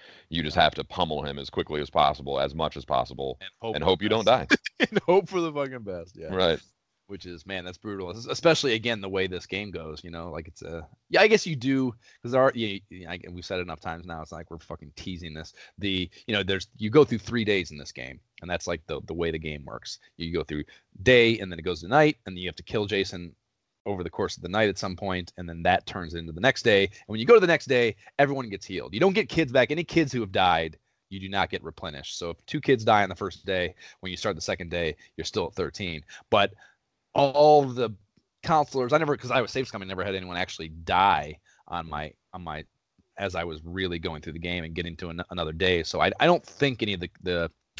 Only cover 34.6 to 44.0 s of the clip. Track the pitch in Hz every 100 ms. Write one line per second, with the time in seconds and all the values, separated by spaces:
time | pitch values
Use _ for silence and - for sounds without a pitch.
34.6 | 85 87 82 76 _ - 78 110 85 -
35.6 | 82 - 95 80 - - _ 107 101 101
36.6 | _ _ _ _ _ - 139 143 151 151
37.6 | 139 123 113 101 _ _ _ _ - 160
38.6 | 143 135 123 151 151 131 123 123 107 135
39.6 | 127 107 95 95 95 95 92 87 92 -
40.6 | 82 80 82 90 98 80 73 78 _ _
41.6 | - 85 80 76 76 - _ 92 85 76
42.6 | 78 _ _ _ _ - 98 87 85 76
43.6 | 85 92 92 85